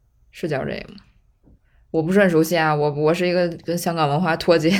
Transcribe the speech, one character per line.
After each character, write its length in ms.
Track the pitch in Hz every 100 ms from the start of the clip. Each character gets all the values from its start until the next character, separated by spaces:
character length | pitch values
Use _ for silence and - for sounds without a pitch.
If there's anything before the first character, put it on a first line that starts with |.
| _ _ _
是 180 | - 165
叫 160 | 139
这 80 | 147
个 220 | - -
吗？ 60 | - - _ _ _ _ _ _ _ _
我 120 | 160
不 120 | 160
是 60 | 190
很 100 | 196
熟 140 | 160
悉 140 | 160 170
啊， 160 | 156
我， 180 | 151 147
我 220 | 143 151
是 140 | 175 180
一 40 |
个 160 | 180 175
跟 280 | 165 - 170
香 180 | 175 165
港 140 | 147
文 100 | 143
化 160 | 180 165
脱 220 | - 165
节， 140 | 156 196